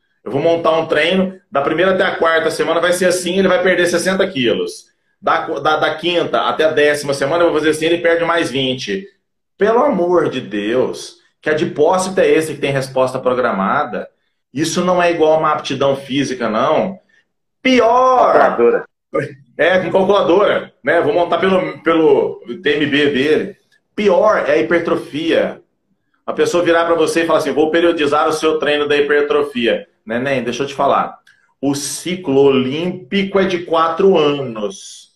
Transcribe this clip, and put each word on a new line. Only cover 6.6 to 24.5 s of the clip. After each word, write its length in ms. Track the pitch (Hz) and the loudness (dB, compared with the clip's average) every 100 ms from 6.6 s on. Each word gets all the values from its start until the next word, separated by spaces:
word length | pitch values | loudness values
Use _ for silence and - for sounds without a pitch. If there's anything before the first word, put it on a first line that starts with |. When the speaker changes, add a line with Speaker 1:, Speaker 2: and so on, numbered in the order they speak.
Speaker 1:
a 60 | 156 | 0
décima 440 | 143 147 143 143 | 2 2 2 -2
semana 280 | 135 139 170 | -4 -2 2
eu 80 | 170 | 2
vou 80 | 151 | 2
fazer 120 | 151 | 0
assim, 160 | 151 160 | 0 0
ele 120 | 170 | 0
perde 260 | 170 170 | 0 0
mais 260 | 165 170 147 | 0 0 -2
vinte. 560 | 127 131 123 - 98 98 _ _ _ _ - | -2 -4 -4 -6 -8 -8 _ _ _ _ -2
Pelo 260 | 202 233 | 0 2
amor 460 | 294 208 175 175 147 | 2 0 0 0 0
de 120 | 127 | -4
Deus, 760 | 101 104 104 127 104 87 - - _ _ | -6 -6 -2 -2 -2 -4 -14 -20 _ _
que 80 | - | -4
adipócito 720 | 151 - - 151 185 190 190 | -2 -2 0 2 2 0 0
é 100 | 156 | 2
esse 260 | 156 156 | 2 0
que 60 | 143 | -4
tem 100 | 139 | -4
resposta 480 | 139 127 131 131 - | -2 -2 -2 -2 -2
programada? 920 | 127 123 120 101 98 131 240 - - _ _ _ _ | -2 -2 -2 0 0 -2 -4 -8 -10 _ _ _ _
Isso 320 | 127 151 - | -6 -4 -2
não 180 | 185 180 | 0 2
é 80 | 175 | 2
igual 240 | 170 156 | 2 2
a 40 | 156 | 2
uma 140 | 156 | 2
aptidão 440 | 151 - 131 139 135 | -2 -4 -2 0 -2
física, 540 | - 135 123 120 117 | -4 -4 -4 -4 -4
não. 480 | 107 139 147 147 190 _ _ _ _ _ _ | -2 0 0 -2 -6 _ _ _ _ _ _
Pior! 720 | 262 254 226 240 254 254 - | 0 4 4 4 4 4 4
Speaker 2:
Calculadora. 520 | - 131 - 120 - - _ _ - 139 - _ - | 4 2 2 2 2 -2 _ _ -8 -8 -10 _ -2
Speaker 1:
É, 220 | 156 180 | 0 0
com 120 | 165 | 0
calculadora, 840 | 190 190 202 180 180 190 131 - _ | 0 2 2 2 2 2 0 -4 _
né? 180 | 131 165 | -2 0
Vou 140 | 143 | 2
montar 240 | 151 170 170 | 0 0 0
pelo, 400 | 185 185 180 147 | 2 0 0 -4
pelo 580 | 165 165 156 131 101 - - 117 | 0 4 4 4 2 -4 -12 -6
T 140 | 143 147 | -2 0
M 100 | 156 | 0
B 240 | 143 147 | 0 0
dele. 460 | 123 143 151 - - _ _ _ | 2 2 0 -2 -10 _ _ _
Pior 500 | - 208 175 214 185 | -2 0 4 4 2
é 60 | - | 2